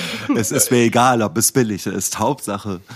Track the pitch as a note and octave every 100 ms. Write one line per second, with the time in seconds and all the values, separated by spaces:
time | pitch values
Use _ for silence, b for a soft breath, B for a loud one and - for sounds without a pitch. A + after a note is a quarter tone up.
0 | F3 A2+ B F3+ G#2+ C#3+ - B2 A#2 A#2
1 | B2+ A#2+ G#2+ E3 - C3+ A2+ G2 - F#2+
2 | - - A2+ C#3+ - G2+ G#2+ F2+ -